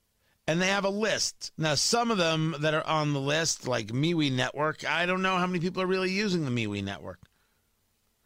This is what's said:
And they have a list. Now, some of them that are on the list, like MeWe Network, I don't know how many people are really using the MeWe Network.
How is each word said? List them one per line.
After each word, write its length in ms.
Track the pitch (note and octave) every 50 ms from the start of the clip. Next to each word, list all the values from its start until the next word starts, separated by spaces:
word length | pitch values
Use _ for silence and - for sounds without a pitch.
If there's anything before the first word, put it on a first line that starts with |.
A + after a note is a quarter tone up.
| _ _ _ _ _ _ _ _ _
And 140 | - D#3 F3
they 80 | F#3 F#3
have 160 | G3 G3+ F#3
a 60 | G3
list. 640 | G3 G#3 A3 G#3 D#3 A2+ - - - - - - -
Now, 180 | - D#3+ D#3 D3
some 360 | C3 - - A#3 A#3+ A#3+ A#3
of 80 | A3+ F#3+
them 360 | E3+ E3 D#3+ D#3 D#3 D#3+ D#3 C#3+
that 140 | D3 D#3 D3+
are 120 | D#3 -
on 280 | - D#3+ D#3 D3+ D3 D3
the 40 | C#3
list, 480 | C3+ C#3 D3 D#3+ E3 D#3 - - -
like 200 | B2+ B2 A#2 A2
MeWe 440 | G2+ A2+ C3 D3 E3+ F3 D#3+ D3+ C#3
Network, 540 | C3 B2+ B2+ B2+ - C#3 D3 D#3 D3+ - -
I 220 | C3 D3 E3 F3
don't 160 | F3 F#3 F#3 F#3
know 160 | F#3+ F#3+ F3+
how 80 | F3+
many 140 | F#3 F3+ F3
people 200 | D#3 F3+ F3+ F#3
are 60 | F#3
really 260 | F3+ F#3+ F#3 F#3 F#3 F#3
using 320 | G3 A3 G#3 F3+ F3 D#3
the 60 | C3+
MeWe 340 | A#2+ A#2+ A2+ G#2 G2+ G2+ G2
Network. 360 | G2 G2 - F#2 F#2+ F2+ - - _ _ _ _ _ _ _ _ _ _ _ _ _ _ _ _ _ _ _ _